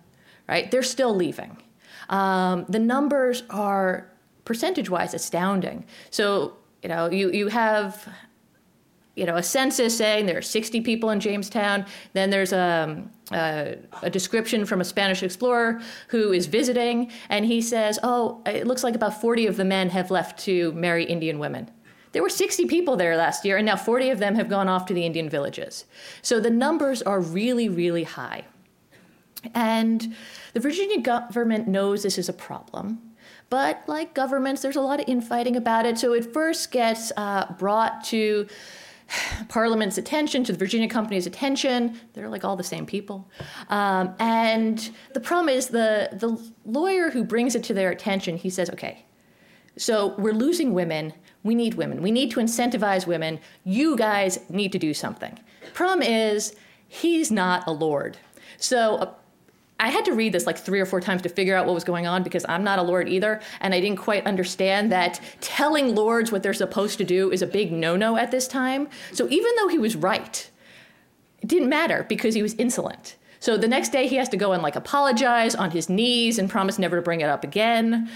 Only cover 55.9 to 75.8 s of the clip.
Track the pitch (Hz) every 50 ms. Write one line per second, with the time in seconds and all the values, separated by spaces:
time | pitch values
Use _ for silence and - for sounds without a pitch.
55.9 | 381 359 262 240 233 226 220 214 208 208 214 - - - - - - _ _ _
56.9 | - - - 330 339 320 320 - 220 202 185 185 180 175 - - 160 147 160 156
57.9 | 147 139 - - - - - - - - - - - - - - 254 240 226 220
58.9 | 214 - 185 190 - - _ _ _ _ _ _ _ _ _ _ _ - 214 226
59.9 | 277 403 440 427 285 220 226 220 180 175 170 175 160 - - - 185 196 190 185
60.9 | 196 185 180 - 190 180 185 170 175 - 190 185 196 185 180 - 180 170 170 -
61.9 | 175 170 170 170 175 190 185 170 - 175 160 - 160 170 196 208 196 190 180 175
62.9 | 175 180 175 - 175 185 190 214 214 214 - - - - - 196 190 180 180 208
63.9 | 202 185 - - 208 196 - - 190 185 180 180 - - 190 190 190 202 208 220
64.9 | 190 185 175 180 175 - - - - - - - - - 285 302 311 302 277 254
65.9 | 214 208 214 220 233 233 233 226 220 190 190 196 190 - 196 185 - 214 196 208
66.9 | 202 - 196 165 180 185 190 190 185 185 185 175 185 196 208 175 165 165 160 165
67.9 | 170 185 214 220 233 226 240 240 240 262 254 - - 269 254 254 262 277 285 294
68.9 | - - - - - - 254 - 254 349 440 466 480 466 427 359 302 320 220 226
69.9 | 226 160 151 190 220 - - - - - - - _ _ - - - - - -
70.9 | _ _ _ _ _ _ _ _ _ _ - 202 311 359 294 247 277 196 220 -
71.9 | 165 - - - 226 208 - 226 220 220 208 214 214 - 254 240 - - - -
72.9 | - - - - - _ _ _ - - - - 226 214 226 226 247 262 - -
73.9 | - 269 254 247 262 262 269 262 220 185 202 202 185 185 165 151 147 - 226 -
74.9 | - 285 285 277 247 226 269 247 240 240 226 226 233 226 196 180 160 170